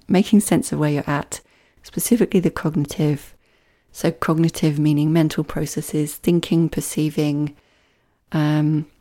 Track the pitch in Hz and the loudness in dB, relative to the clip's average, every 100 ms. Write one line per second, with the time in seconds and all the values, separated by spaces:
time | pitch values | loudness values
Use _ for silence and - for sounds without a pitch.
0 | - 185 - 202 - 160 - 147 151 143 | 0 0 4 4 4 0 0 -2 0 -2
1 | - 147 - - _ _ _ _ - - | -2 -4 -6 -12 _ _ _ _ -12 -6
2 | - 233 202 190 170 - 160 151 143 - | 0 2 2 2 0 -2 -4 -2 -4 0
3 | 151 147 - - _ _ _ _ _ - | 0 -2 -6 -20 _ _ _ _ _ -6
4 | 160 - - 160 165 - 156 147 151 147 | -4 -2 0 2 2 0 -2 2 2 2
5 | 151 165 156 - 156 - 151 - - 156 | 2 2 2 0 -6 -4 -6 -8 -6 -4
6 | 147 - - 170 - 165 160 - - - | -4 -4 0 0 2 0 0 -2 -6 -4
7 | 156 151 147 147 147 - _ _ _ _ | -2 -2 -2 -2 -4 -8 _ _ _ _
8 | _ _ - 160 151 151 151 151 160 _ | _ _ -6 -2 0 2 2 0 -4 _